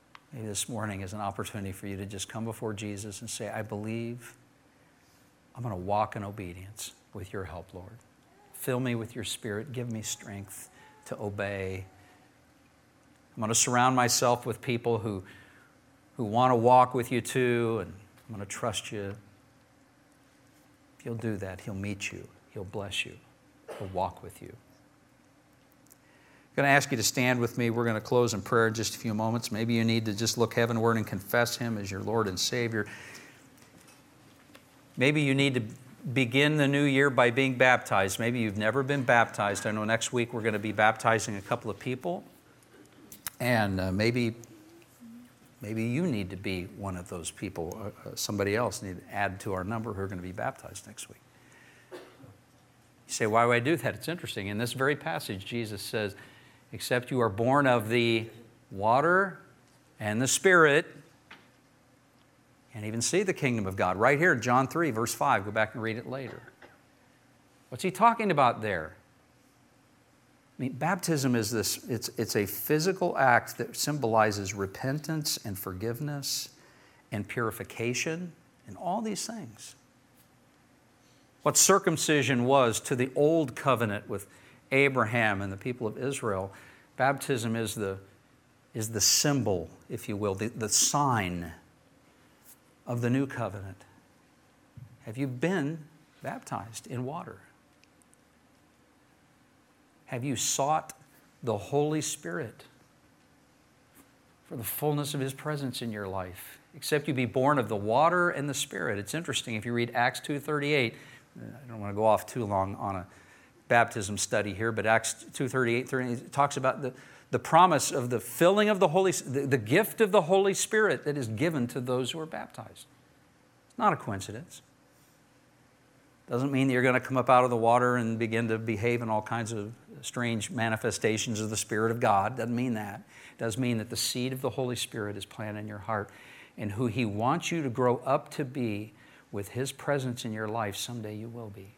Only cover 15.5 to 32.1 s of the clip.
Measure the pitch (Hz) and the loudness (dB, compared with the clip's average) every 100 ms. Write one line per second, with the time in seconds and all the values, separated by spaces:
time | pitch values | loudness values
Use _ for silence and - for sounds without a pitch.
15.5 | - - _ _ _ _ - 110 113 127 | -20 -20 _ _ _ _ -6 -2 4 4
16.5 | 120 117 127 123 127 117 123 110 131 123 | 6 8 8 8 4 0 -2 -2 0 2
17.5 | 120 117 113 87 90 - - - 107 101 | 2 2 0 -4 -10 -20 -20 -16 -12 -10
18.5 | - 120 101 - 107 98 98 - - _ | -6 -4 -4 -6 -8 -8 -10 -16 -20 _
19.5 | _ _ _ _ _ _ _ _ _ _ | _ _ _ _ _ _ _ _ _ _
20.5 | _ _ _ _ _ 120 117 113 101 95 | _ _ _ _ _ -10 -6 -4 -4 -6
21.5 | 90 - 98 101 101 - 90 - - _ | -8 -8 -6 -6 -6 -8 -10 -16 -20 _
22.5 | 110 95 104 98 - - - - _ _ | -12 -10 -8 -6 -6 -8 -10 -20 _ _
23.5 | _ - - 98 92 92 - - - - | _ -18 -12 -8 -4 -4 -6 -16 -16 -18
24.5 | - _ _ _ _ _ _ _ _ _ | -18 _ _ _ _ _ _ _ _ _
25.5 | _ _ _ _ - _ _ _ - _ | _ _ _ _ -20 _ _ _ -20 _
26.5 | - 143 139 139 123 104 - 127 123 117 | 0 6 6 4 0 0 2 2 2 0
27.5 | 123 117 113 117 107 - 123 120 101 98 | 0 0 2 0 0 2 4 4 0 0
28.5 | 120 113 110 104 - 120 107 113 117 - | 4 4 2 -4 -4 -4 -2 0 -2 -4
29.5 | 107 113 117 113 113 113 101 113 117 113 | -4 0 2 4 2 0 -2 -2 2 2
30.5 | - 117 117 113 113 107 98 - 120 117 | 4 2 4 2 2 0 -6 0 2 2
31.5 | - 120 107 98 95 104 | 0 -4 -4 -6 -6 -2